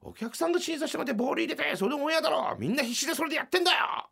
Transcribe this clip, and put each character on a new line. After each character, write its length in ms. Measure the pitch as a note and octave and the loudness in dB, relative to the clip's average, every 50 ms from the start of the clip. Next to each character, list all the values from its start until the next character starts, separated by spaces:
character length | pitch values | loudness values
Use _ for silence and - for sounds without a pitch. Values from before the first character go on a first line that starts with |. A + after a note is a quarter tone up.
お 120 | - - - | -14 -16 -12
客 220 | - A3 A#3 - | -10 -10 -8 -4
さ 120 | - E4+ | -2 0
ん 40 | E4 | 0
が 80 | F4 F4 | 0 0
審 200 | F4 - E4 D4+ | 0 -2 -4 -2
査 80 | D4+ | -2
し 40 | D#4 | -4
て 60 | - | -2
も 60 | - - | -4 -2
ら 20 | |
っ 20 | |
て 60 | B3+ C#4 | -2 0
ボー 220 | G3+ A#3 C4 - | 0 0 0 0
ル 60 | - | 0
入 140 | - - - | 0 -2 -2
れ 0 | |
て、 200 | - - D3 - | -2 0 -2 0
そ 120 | F#3 F#3+ | 0 0
れ 80 | G3+ C#4 | 0 0
で 60 | D4 | 0
オ 60 | C#4 | 0
ン 60 | D4+ D#4+ | 2 2
エ 20 | |
ア 40 | E4 | 2
だ 80 | D4+ - | 2 2
ろ。 260 | D4+ - B3+ - - - | 2 2 0 0 -2 -2
み 80 | G#2 | 0
ん 80 | C3+ G#3+ | 0 0
な 80 | C#4+ C4 | 0 0
必 100 | A3+ A#3+ | 0 0
死 140 | - - | -2 0
で 80 | C4+ E4 | 0 0
そ 80 | - D4+ | 0 0
れ 60 | D#4+ | 0
で 60 | C#4+ | 0
や 60 | D4+ - | -2 -4
っ 60 | - | 2
て 100 | - F#4 | 2 2
ん 40 | F4 | 4
だ 80 | F4+ | 4
よ。 380 | F4 - - - - - - - | 4 4 2 0 -2 -4 -8 -8